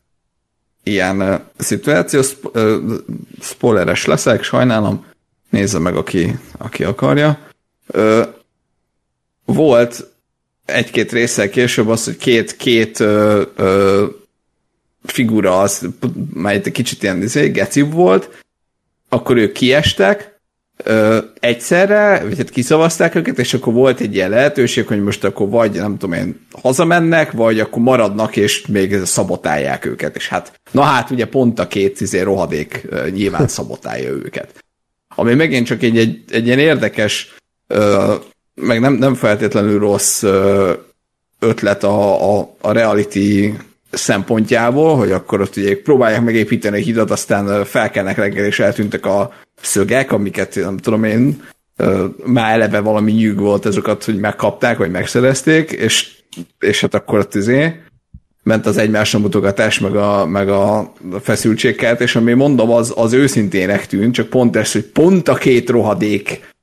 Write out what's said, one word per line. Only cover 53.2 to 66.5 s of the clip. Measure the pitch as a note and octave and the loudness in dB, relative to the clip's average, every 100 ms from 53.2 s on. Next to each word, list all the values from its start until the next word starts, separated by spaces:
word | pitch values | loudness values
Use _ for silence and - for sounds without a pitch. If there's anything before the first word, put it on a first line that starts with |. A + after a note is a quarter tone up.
| A2 G2 | 0 0
volt | G2+ G2+ | 0 0
azokat, | G#2+ G2 A2 G#2 | 0 -2 -2 -4
hogy | - G2 | -4 -2
megkapták, | G#2 - G#2 - A#2+ A2+ | -2 -2 -4 0 -2 0
vagy | F2+ | -2
megszerezték, | F2+ - B2 C3 C3 D#3+ D#3+ D#3 | -4 -2 0 2 2 2 2 0
és, | - A2 - - _ - F2 E2+ - | -2 -2 -2 -4 _ -20 -18 -16 -4
és | F#2+ - | 0 0
hát | - | 0
akkor | G2+ - G#2+ | -2 0 -2
ott, | F#2 | 0
izé, | G#2 G#2+ C3+ D#3+ E3 - _ _ - _ _ | -2 0 2 0 -4 -18 _ _ -20 _ _
ment | - A2 G#2+ | -2 0 0
az | G2+ | 0
egymásra | A2 G#2+ G#2 G#2+ | 2 0 0 0
mutogatás, | G#2 G2+ G2 G2 G#2+ - | 0 0 0 0 0 0
meg | G2 G2+ | -2 0
a, | G2+ G2+ E2 | 0 0 0
meg | G2+ G2 | 0 0
a | G2 G2+ G#2+ - - F2+ G2 | 2 2 0 -4 -12 -12 -8
feszültségkeltés, | - A2 A2+ G#2+ B2+ - A#2 A#2+ A#2+ A#2+ | -2 0 0 2 0 0 0 0 0 2
ami, | A#2 | 2
mondom, | B2 C#3+ B2+ A#2 | 4 4 4 4
az, | A#2 A#2 - | 2 0 0
az | A2+ | 2
őszintének | B2+ C#3 C3 G2 G2+ F#2+ G2 - | 4 4 2 0 0 0 -2 -2
tűnt, | G2 A#2 | 0 0
csak | B2 G#2+ | 0 0
pont | B2+ A#2 A2 | 2 2 2
ez, | G#2+ | 0
hogy | G#2 | -2
pont | - - E3+ F#3+ D3+ | -2 2 4 4 2
a | |
két | B2 C3+ A#2+ A#2+ | 0 2 2 2
rohadék, | A#2 G#2+ F#2 G#2+ G2+ - - - | 2 2 0 0 -2 -4 -12 -14